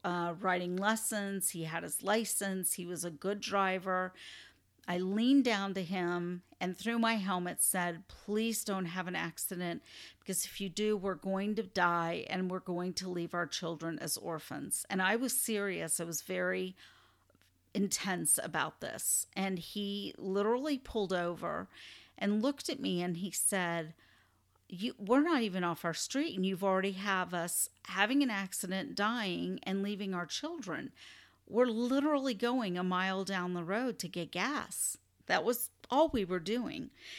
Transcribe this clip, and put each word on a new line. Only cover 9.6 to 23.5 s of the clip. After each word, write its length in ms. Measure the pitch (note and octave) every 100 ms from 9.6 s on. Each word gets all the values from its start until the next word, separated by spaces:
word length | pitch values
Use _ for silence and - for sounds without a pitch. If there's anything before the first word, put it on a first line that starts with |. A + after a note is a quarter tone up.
| F3 E3+ - - - -
because 240 | - F3+
if 160 | - -
you 80 | G3
do, 280 | F#3 G#3+ G#3
we're 180 | F#3+
going 400 | F#3 F#3+ F#3+ G#3 G#3+
to 60 |
die 640 | F#3 F#3+ F3 E3+ E3 E3+ -
and 220 | F#3 F#3
we're 100 | F#3
going 320 | F#3 F3 F3+
to 140 | - F#3
leave 260 | F3 E3+
our 120 | F3 E3+
children 520 | - E3+ D#3+ E3 D#3+
as 160 | E3 -
orphans." 680 | E3+ D#3+ - - G3 - -
And 100 | G3
I 160 | F#3 A#3
was 220 | B3+ -
serious. 600 | - G#3 G3+ F3 E3 -
I 60 |
was 160 | E3+ E3
very 540 | - F3+ F3+ F#3 F#3 - - - _ _ _ _ _ _ _
intense 640 | G#3+ G3+ - G3 F3+ E3 -
about 380 | - D#3+ D#3 -
this. 460 | - - - - -
And 240 | - F#3+ F#3
he 560 | - G#3 G3+ G3+ G3 -
literally 600 | F#3+ G3 G#3 B3 D4+ C4+
pulled 340 | - A3+ F#3
over 560 | F3+ F3 E3+ E3+ D#3 G3 - - - - -
and 240 | G3+ G#3
looked 260 | B3+ C#4 -
at 100 | -
me 240 | F#3+ F3
and 140 | F3+ E3+
he 140 | F#3+
said, 640 | - -